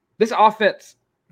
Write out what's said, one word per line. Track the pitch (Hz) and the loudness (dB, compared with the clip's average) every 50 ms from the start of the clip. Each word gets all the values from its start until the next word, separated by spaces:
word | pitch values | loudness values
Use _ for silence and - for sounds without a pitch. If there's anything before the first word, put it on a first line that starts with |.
| _ _ _ - | _ _ _ -4
This | 208 226 233 | -4 -2 0
offense, | 170 208 220 214 - 214 190 - - - - _ _ _ _ _ _ _ _ | 2 2 2 2 0 -2 -2 -2 -4 -10 -20 _ _ _ _ _ _ _ _